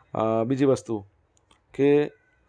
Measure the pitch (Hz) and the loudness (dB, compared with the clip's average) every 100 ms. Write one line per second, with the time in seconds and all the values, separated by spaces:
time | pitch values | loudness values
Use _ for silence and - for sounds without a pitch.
0 | _ 113 110 113 113 131 139 123 - 110 | _ -4 -2 -2 -2 0 2 0 -2 -10
1 | 98 _ _ _ _ _ _ - 139 147 | -10 _ _ _ _ _ _ -2 2 2
2 | 147 - _ _ | 0 -8 _ _